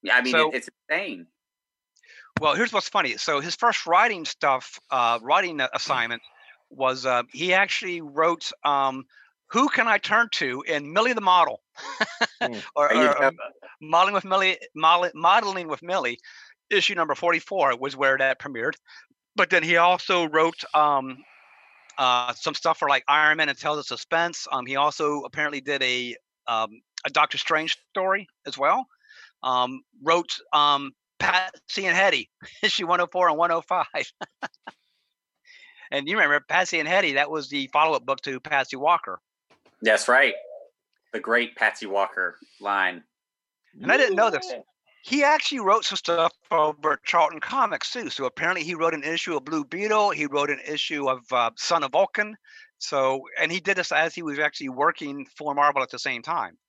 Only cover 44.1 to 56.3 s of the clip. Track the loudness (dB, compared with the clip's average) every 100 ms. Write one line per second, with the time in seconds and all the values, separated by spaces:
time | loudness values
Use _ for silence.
44.1 | 4 2 0 -6 -12 -14 _ _ _ -4
45.1 | 2 4 2 0 -2 2 2 2 -6 -2
46.1 | 2 0 _ _ 0 0 0 -2 -2 0
47.1 | 2 2 0 -6 0 0 -2 -6 -8 -8
48.1 | -4 -6 -2 -2 -2 -4 -2 -2 -2 -4
49.1 | -6 -4 -6 -4 -6 -6 -6 0 2 2
50.1 | 0 -4 -2 -2 -4 -6 -6 -4 -4 -2
51.1 | -4 _ 0 0 -2 -2 0 0 0 0
52.1 | 0 -6 -8 _ -20 -20 _ -6 0 0
53.1 | 0 -6 -4 -4 -2 -2 -2 0 0 0
54.1 | -2 -8 -2 -4 -4 -10 0 0 0 -8
55.1 | -12 -14 -12 -6 2 2 2 -4 -6 -6
56.1 | -8 -6